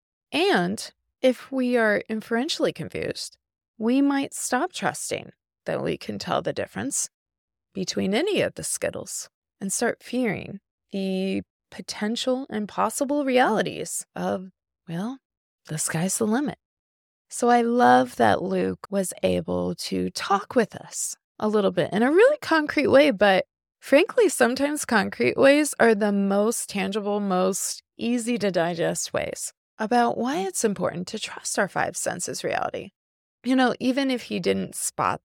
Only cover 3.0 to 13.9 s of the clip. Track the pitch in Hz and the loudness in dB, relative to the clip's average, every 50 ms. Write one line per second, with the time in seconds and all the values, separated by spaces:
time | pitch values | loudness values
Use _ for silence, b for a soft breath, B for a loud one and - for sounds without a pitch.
3 | - - - - - - - _ _ _ _ _ _ _ _ - 214 226 254 277 | -6 -6 -6 -8 -10 -12 -14 _ _ _ _ _ _ _ _ -4 0 2 4 4
4 | 277 277 277 277 269 - - - - - 254 247 311 370 - - 196 - - - | 4 2 2 0 -4 -4 -8 -8 -4 -2 0 0 -2 -2 -4 -4 -4 -4 -4 -4
5 | - - - - - - _ _ _ _ _ _ _ - 156 135 135 165 156 - | -6 -6 -6 -6 -8 -14 _ _ _ _ _ _ _ -6 -4 -4 -2 -4 -4 -4
6 | - - 208 196 - 180 143 135 175 - - - 98 - - - 226 277 - - | -6 -10 -10 -8 -6 -2 -2 -2 -2 -2 -4 -6 -8 -8 -8 -8 -8 -4 -4 -4
7 | - - _ _ _ _ _ _ _ _ _ _ _ _ _ 190 185 - - 196 | -6 -6 _ _ _ _ _ _ _ _ _ _ _ _ _ -8 -6 -4 -4 -2
8 | 202 190 202 233 339 427 381 233 143 - - - 156 - - - - - - - | -2 0 0 0 0 0 0 0 0 -2 -2 -6 -8 -6 -4 -4 -4 -4 -4 -6
9 | - - - - - - _ _ _ _ _ _ 202 196 - - 240 226 - - | -10 -10 -10 -12 -12 -14 _ _ _ _ _ _ -8 -6 -4 -2 -2 -2 -4 -6
10 | - - - 247 254 220 165 104 - - - 196 _ _ _ _ _ _ - 196 | -10 -6 -4 -2 -2 -2 -2 -4 -8 -12 -14 -16 _ _ _ _ _ _ -6 -4
11 | 190 190 190 185 190 190 190 202 190 - _ _ _ _ - - 190 - - - | -4 -2 -2 -2 -2 -2 -4 -4 -6 -8 _ _ _ _ -20 -16 -14 -12 -8 -4
12 | 208 208 233 240 - 262 254 254 269 - - 214 208 190 - - 196 220 - - | -4 -4 -4 -2 -2 -2 -2 -2 -4 -6 -6 -6 -6 -6 -2 -2 -2 -2 0 -4
13 | 285 254 294 294 285 269 247 247 262 190 220 190 - 151 - 76 170 - | -2 0 0 0 0 2 2 4 4 4 2 0 0 -2 -4 -8 -8 -8